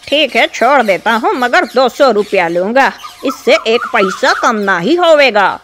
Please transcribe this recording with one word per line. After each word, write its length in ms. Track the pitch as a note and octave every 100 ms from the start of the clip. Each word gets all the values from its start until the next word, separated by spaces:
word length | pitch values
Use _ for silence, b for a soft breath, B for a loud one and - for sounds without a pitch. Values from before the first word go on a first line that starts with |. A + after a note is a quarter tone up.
| -
ठीक 300 | C#4+ C#4 A#3
है, 100 | D#4
छोड़ 360 | - C4 C#4+
देता 300 | A3 F3 -
हूँ, 200 | A3+ D#4+
मगर 320 | E4+ B3 D#4
दो 240 | D4+ - C4
सौ 220 | - C#4
रुपया 380 | G3+ G3+ G3 E3+
लूँगा, 440 | E3+ F#3+ B3 A#3+ - - -
इससे 320 | - - - C#4 A3
एक 200 | A#3 -
पैसा 400 | A#3 F#3+ - C4+
कम 240 | F#4+ D4 A3
ना 220 | G3 F#3
ही 160 | F3
होवेगा। 640 | F4 F4 D4+ C4+ G#3 F#3 G#2